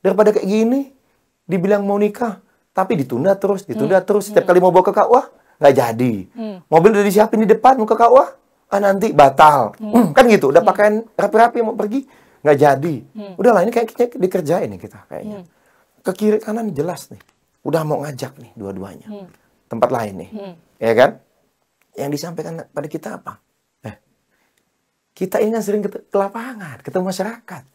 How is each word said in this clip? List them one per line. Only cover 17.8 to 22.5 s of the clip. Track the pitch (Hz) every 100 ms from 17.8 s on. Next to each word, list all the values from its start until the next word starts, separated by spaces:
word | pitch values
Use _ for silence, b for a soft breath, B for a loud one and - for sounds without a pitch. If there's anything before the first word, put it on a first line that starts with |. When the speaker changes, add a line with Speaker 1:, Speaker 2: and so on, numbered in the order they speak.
Speaker 1:
mau | 156 151
ngajak | 147 131 127 -
nih | 120
dua-duanya. | - 98 95 92 -
Speaker 2:
Hmm. | 214 208 185 _ _ _ _
Speaker 1:
Tempat | 117 -
lain | 123 110 95
nih, | 90
Speaker 2:
Hmm. | 214 196 170 _ _
Speaker 1:
ya | 113
kan? | 113 131 - _ _ _ _ _ _ _
Yang | - 143
disampaikan | 147 165 170 180